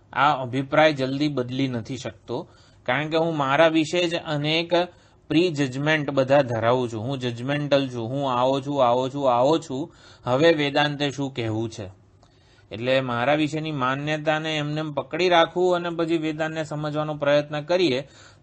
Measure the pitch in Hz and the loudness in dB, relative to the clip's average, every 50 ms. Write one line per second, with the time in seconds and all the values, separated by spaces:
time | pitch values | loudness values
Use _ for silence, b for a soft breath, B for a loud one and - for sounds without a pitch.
0 | _ _ - - 135 147 147 131 131 120 117 139 135 135 151 151 156 160 151 135 | _ _ -2 2 2 2 2 2 -2 -4 -4 -4 -4 0 4 4 4 4 4 2
1 | 131 131 135 139 151 151 143 131 123 123 127 131 139 131 123 117 107 - 135 113 | -2 -2 -2 -2 -2 -2 0 -2 -4 -4 -2 -2 -2 -2 -2 -6 -6 -8 -10 -10
2 | - 117 98 - _ - 113 143 190 b b b b b b b - - 123 139 | -10 -10 -12 -12 _ -8 -8 -8 -8 b b b b b b b -4 -2 -2 -2
3 | 151 156 160 160 165 170 160 147 139 135 139 147 165 165 160 165 156 147 - 180 | -2 0 0 0 0 0 0 0 0 2 4 4 4 4 4 2 0 0 0 0
4 | 180 170 170 170 - 160 151 147 143 151 156 165 170 170 175 170 180 175 b b | 0 0 -2 -4 -4 -4 -4 -2 0 0 0 0 0 0 0 0 0 -2 b b
5 | b b b b _ - 147 160 180 185 156 139 147 127 123 135 143 151 156 151 | b b b b _ 0 2 2 2 2 2 0 -2 -2 -2 -2 0 0 0 0
6 | 143 139 139 139 131 123 135 147 139 117 120 110 110 117 123 127 127 117 117 110 | 0 0 0 0 2 4 4 4 4 2 0 0 2 2 2 2 0 -2 -4 -6
7 | 107 131 143 131 123 123 117 117 120 135 143 147 147 143 143 139 139 131 123 120 | -6 -6 -6 -4 -4 -4 -6 -4 -4 -4 -4 -4 0 2 2 2 2 0 -4 -6
8 | 113 113 131 139 143 131 123 120 127 131 135 139 131 143 143 139 127 117 120 127 | -6 -6 -4 -4 -2 -2 0 2 2 2 2 0 -2 -2 0 2 4 4 4 2
9 | 131 131 131 143 139 131 120 120 127 139 160 165 147 - 135 131 160 175 B B | 0 -2 -4 -2 0 2 4 4 4 4 2 2 0 -4 -6 -8 -8 -8 B B
10 | B B B B - 123 123 135 156 170 165 151 147 143 139 147 147 147 147 139 | B B B B -2 0 2 4 6 4 4 4 2 0 2 2 0 0 0 -2
11 | 147 143 127 139 139 135 135 127 113 110 107 110 113 113 113 - 101 92 - _ | -4 -4 -2 -4 -6 -6 -4 -4 -4 -2 -2 -4 -4 -6 -8 -12 -14 -14 -16 _
12 | _ _ _ _ b b b b b b b b b b 98 104 120 127 131 135 | _ _ _ _ b b b b b b b b b b -10 -6 -2 0 2 2
13 | 135 127 120 120 120 135 147 156 156 143 151 156 156 156 151 139 127 127 135 139 | 0 0 -2 0 2 2 2 2 0 -2 -2 -4 -6 -6 -4 -2 -2 -2 -2 -2
14 | 143 151 156 156 151 160 156 156 160 160 156 151 147 147 147 156 156 156 143 139 | -2 -4 -4 -2 -2 -2 -2 -2 -2 -4 -4 -4 -4 -4 -4 -4 -4 -4 -6 -6
15 | 127 - - 156 180 185 175 165 165 165 - 180 180 180 180 175 170 175 170 165 | -6 -6 -2 0 2 4 4 4 4 4 2 0 2 2 2 0 -2 -4 -4 -2
16 | 165 160 170 165 156 160 151 151 160 160 160 160 156 151 156 147 151 151 147 156 | -2 0 0 -2 -2 -4 -4 -4 -4 -4 -4 -6 -6 -6 -6 -6 -6 -4 -4 -4
17 | 151 151 151 147 143 143 147 147 147 147 151 151 147 147 175 185 180 151 123 127 | -4 -4 -4 -2 2 2 2 2 2 0 -4 -8 -2 0 2 2 2 2 2 0
18 | 143 B B B B B B B | -4 B B B B B B B